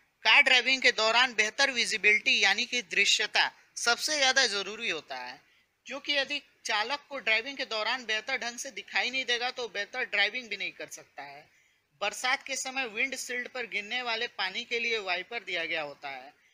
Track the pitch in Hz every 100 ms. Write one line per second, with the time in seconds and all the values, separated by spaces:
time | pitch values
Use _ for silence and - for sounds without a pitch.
0 | _ _ 220 240 277 254 240 262 247 233
1 | 220 226 254 214 214 - 277 240 208 208
2 | 202 208 262 240 202 202 240 233 175 180
3 | 202 - 208 208 147 - _ - 233 233
4 | - 302 262 254 247 202 190 220 233 165
5 | - 131 123 127 _ _ _ _ - 269
6 | 277 285 269 285 - _ - 214 226 285
7 | - 277 220 220 247 277 262 220 214 254
8 | 233 220 214 262 240 240 277 202 202 202
9 | 226 262 247 240 247 254 233 190 202 254
10 | 247 202 202 240 233 202 180 151 151 -
11 | 143 - 139 143 156 _ _ _ _ -
12 | 202 208 254 262 - 262 262 262 247 208
13 | 262 262 - 247 240 254 226 190 208 247
14 | 247 226 233 - 190 202 226 233 233 226
15 | 185 180 180 233 190 180 165 165 147 139
16 | 139 135 135 - _